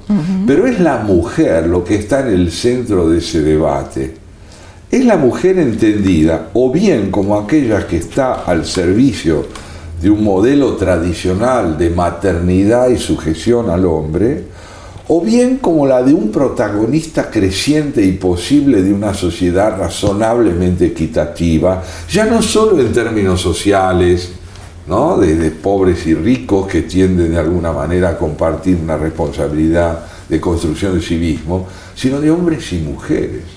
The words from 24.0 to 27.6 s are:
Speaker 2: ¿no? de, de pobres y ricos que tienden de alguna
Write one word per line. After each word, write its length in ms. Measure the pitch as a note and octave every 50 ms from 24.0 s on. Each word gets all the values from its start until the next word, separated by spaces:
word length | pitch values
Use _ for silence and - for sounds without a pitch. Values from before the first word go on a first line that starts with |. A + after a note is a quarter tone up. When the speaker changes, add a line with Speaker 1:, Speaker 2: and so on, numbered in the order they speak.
| F2+ F2 F2+ F2+ F2+ - - - - - - - - - - - -
Speaker 2:
¿no? 300 | D2+ F2 A2 C#3+ E3 G3 -
de, 180 | G2+ E2 D#2
de 140 | E2 E2 D#2
pobres 560 | D#2 - - G2 G2+ G2 F#2+ F#2 F2 - -
y 80 | E2 D#2+
ricos 520 | D2+ D#2+ A2+ C3 B2 - - G2+ F#2+ F2+
que 160 | - - D#2+
tienden 500 | D#2 - E2 F#2 F#2+ F#2 F#2 F2 E2+ E2
de 60 | E2 E2+
alguna 340 | D#2 D#2+ F2+ F2